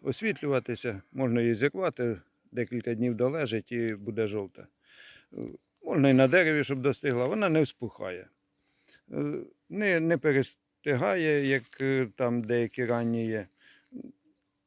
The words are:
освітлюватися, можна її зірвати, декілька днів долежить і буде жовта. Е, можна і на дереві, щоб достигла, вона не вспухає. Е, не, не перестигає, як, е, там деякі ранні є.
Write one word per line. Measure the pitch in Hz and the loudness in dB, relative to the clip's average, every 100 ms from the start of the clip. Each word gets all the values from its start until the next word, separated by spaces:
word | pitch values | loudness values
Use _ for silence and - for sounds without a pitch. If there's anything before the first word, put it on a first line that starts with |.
освітлюватися, | 139 - 220 143 147 131 - 113 120 98 - | -6 -4 -4 -4 0 -2 -2 -6 -6 -8 -10
можна | 131 127 117 | -4 0 2
її | 117 107 | 2 2
зірвати, | 143 190 180 131 120 95 _ _ _ | 0 0 -4 -2 -4 -4 _ _ _
декілька | 120 113 123 120 113 | -6 -4 -4 -4 -2
днів | 123 110 | 0 2
долежить | 127 160 123 110 - | 0 0 -2 -2 -4
і | 120 113 104 | -4 -4 -4
буде | 104 107 107 | -6 -2 -2
жовта. | 104 95 - 98 _ _ - - - _ | -2 -6 -12 -20 _ _ -20 -20 -20 _
Е, | - 58 - _ _ | -12 -12 -12 _ _
можна | - 160 135 | -2 4 6
і | |
на | 131 135 | 6 6
дереві, | 180 160 151 | 6 4 2
щоб | 139 135 | 0 0
достигла, | 135 - 147 120 127 | -2 0 -2 0 0
вона | 214 196 | 0 2
не | 156 | 2
вспухає. | 143 - 113 - 95 90 98 _ _ _ _ _ _ - - | 2 -2 -12 -10 -10 -10 -16 _ _ _ _ _ _ -20 -10
Е, | - 147 - - _ - | -6 -6 -6 -10 _ -10
не, | 185 202 170 | -2 0 2
не | 165 165 | 2 2
перестигає, | 156 135 127 - _ _ 151 127 196 190 156 147 135 | 2 2 0 -8 _ _ -2 0 2 2 2 2 2
як, | 135 123 - | 0 -2 -4
е, | 135 135 117 - | 0 0 -2 -2
там | 120 120 | 0 0
деякі | 107 120 117 - 120 | 0 0 0 -2 -2
ранні | 117 117 117 113 | 0 0 -2 -2
є. | 110 92 _ - _ _ 254 - - _ _ _ _ | -4 -8 _ -20 _ _ -18 -18 -20 _ _ _ _